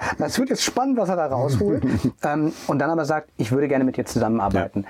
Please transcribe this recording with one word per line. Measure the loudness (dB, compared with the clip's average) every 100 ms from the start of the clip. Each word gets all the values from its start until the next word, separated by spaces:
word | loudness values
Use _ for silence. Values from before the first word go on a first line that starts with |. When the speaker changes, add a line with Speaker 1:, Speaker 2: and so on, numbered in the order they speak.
| -4 -4
Speaker 1:
das | -2 -2
wird | -2
jetzt | -2
spannend, | -2 0 0 0
was | 0
er | 0
da | 0
rausholt. | 0 0 2 2 0 0
Speaker 2:
<laughs> | 0 0 -2
Speaker 1:
Ähm, | -2 0 -2 -2 -2
und | 0
dann | 0
aber | 0
sagt, | 0 -2 -2 -6
„Ich | 0
würde | 2 2
gerne | 2
mit | 2 0
dir |
zusammenarbeiten.“ | -2 0 2 2 2 0 0 -4
Speaker 2:
Ja. | -6